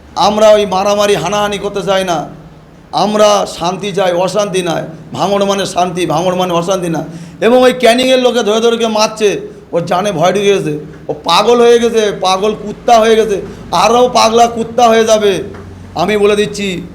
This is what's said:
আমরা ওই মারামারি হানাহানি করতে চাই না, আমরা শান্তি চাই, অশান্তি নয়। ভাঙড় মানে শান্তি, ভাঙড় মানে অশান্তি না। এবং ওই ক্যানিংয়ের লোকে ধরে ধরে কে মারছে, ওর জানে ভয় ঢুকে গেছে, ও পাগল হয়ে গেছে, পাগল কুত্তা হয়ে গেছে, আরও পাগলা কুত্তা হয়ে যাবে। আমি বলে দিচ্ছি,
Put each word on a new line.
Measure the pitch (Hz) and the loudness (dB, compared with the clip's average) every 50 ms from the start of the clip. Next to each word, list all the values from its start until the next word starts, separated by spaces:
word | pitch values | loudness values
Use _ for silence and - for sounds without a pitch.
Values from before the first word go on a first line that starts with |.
| - - - | -20 -12 -4
আমরা | - 170 202 214 214 214 214 | 0 0 0 2 4 6 6
ওই | 214 208 208 | 6 6 4
মারামারি | 190 185 185 202 208 202 208 202 208 202 | 0 -2 -2 0 0 0 0 2 2 0
হানাহানি | 165 151 175 208 208 208 208 208 190 | 0 0 -4 -4 -2 -2 -2 -4 -4
করতে | 196 202 202 202 | -6 -6 -6 -6
চাই | 180 190 196 190 190 | -4 -2 -2 -2 0
না, | 180 170 151 135 139 - - - - - - - - - - - - | -2 -4 -4 -4 -8 -14 -18 -20 -20 -20 -20 -20 -20 -20 -20 -18 -8
আমরা | - 151 180 208 214 208 214 208 208 196 190 - - - | -4 -2 -2 0 2 2 4 4 4 2 -2 -4 -6 -6
শান্তি | 165 175 185 180 185 208 | -6 -4 -4 -4 -6 -6
চাই, | 180 196 190 185 | -4 -2 0 0
অশান্তি | 175 170 185 180 180 208 208 202 175 185 | 0 0 -2 -2 -2 -2 -4 -2 -2 -4
নয়। | 175 170 156 - - - - - - - - | -4 -2 -4 -4 -6 -8 -12 -16 -18 -14 -6
ভাঙড় | 127 160 190 202 202 196 | -4 -2 -2 0 0 0
মানে | 196 196 196 185 | 0 0 -2 -4
শান্তি, | - - 170 180 185 165 180 180 | -4 -2 -2 -2 -2 -2 -4 -4
ভাঙড় | 165 151 156 180 185 180 | -2 -2 -2 0 -2 -2
মানে | 185 185 180 170 | -2 -2 -2 -2
অশান্তি | 170 170 190 190 180 175 175 | -2 -2 -2 -2 -2 -2 -4
না। | 165 143 - - - - - - - - | -6 -6 -8 -10 -12 -16 -18 -18 -10 -2
এবং | 175 220 247 254 254 | 0 2 4 4 4
ওই | 254 247 | 4 2
ক্যানিংয়ের | 247 233 226 233 247 254 254 262 254 | 4 2 2 4 4 2 2 2 2
লোকে | 254 247 226 240 226 | 2 2 0 0 0
ধরে | 202 214 226 | 0 0 0
ধরে | 220 233 240 226 | 2 0 0 0
কে | 226 226 | -2 -2
মারছে, | 214 214 214 220 220 - 214 202 175 139 - - - - - - | 0 0 0 -2 -2 -2 -2 -2 -2 -2 -8 -12 -16 -18 -18 -6
ওর | - 170 170 | -6 -4 -4
জানে | 170 180 180 196 208 | -2 -2 -2 -2 -2
ভয় | 196 147 165 185 190 | -2 0 0 0 0
ঢুকে | 208 202 | 0 2
গেছে, | 202 196 185 156 151 151 147 - - - - - - | 2 0 0 0 -4 -6 -8 -10 -14 -18 -18 -10 -10
ও | - - - | -10 -8 -2
পাগল | - 170 180 214 226 240 240 | 0 2 2 4 4 4 4
হয়ে | 233 240 240 240 | 6 6 6 4
গেছে, | 233 226 220 226 214 202 190 - | 4 2 0 0 0 0 -2 -2
পাগল | 185 185 190 190 196 220 208 - - | -2 -2 0 0 0 -2 -4 -4 -8
কুত্তা | 208 208 - - - 240 226 | -12 -12 -6 0 4 4 4
হয়ে | 214 226 226 | 6 4 4
গেছে, | 220 220 220 196 180 165 - - - - - | 2 2 0 -2 -4 -6 -10 -14 -16 -12 -4
আরও | - 170 190 214 226 247 247 247 - | -2 0 2 2 4 4 2 2 2
পাগলা | 226 220 226 220 233 240 233 | 2 2 2 4 4 2 2
কুত্তা | 233 226 226 226 - - 247 226 | 2 -4 -6 -6 0 2 2 4
হয়ে | 226 226 220 | 4 4 4
যাবে। | 226 220 214 208 202 190 160 131 101 - - - - - - - - - | 2 2 2 2 0 0 0 -4 -10 -12 -16 -16 -18 -18 -20 -20 -14 -6
আমি | 147 170 190 214 208 | -4 -2 -2 0 0
বলে | 202 202 208 | 2 2 2
দিচ্ছি, | 202 208 - - - 202 196 185 170 170 - - | 2 0 -2 -4 -6 -6 -6 -6 -8 -10 -14 -10